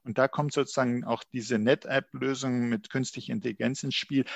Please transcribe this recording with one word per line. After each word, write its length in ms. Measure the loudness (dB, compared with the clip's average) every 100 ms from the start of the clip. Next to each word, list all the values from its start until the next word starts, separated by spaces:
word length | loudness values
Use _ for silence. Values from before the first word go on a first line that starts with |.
Und 140 | -4 2
da 100 | 2
kommt 260 | 2 0
sozusagen 500 | 0 0 2 2 0
auch 200 | -2 -4
diese 360 | -4 -6 0 2
NetApp-Lösung 1080 | 4 4 2 -2 -2 -4 -2 0 0 0 0
mit 200 | -2 -2
künstlicher 440 | -4 -2 -6 -6
Intelligenz 500 | -4 -4 -2 -2 -2
ins 120 | -4 -4
Spiel. 300 | 0 0 0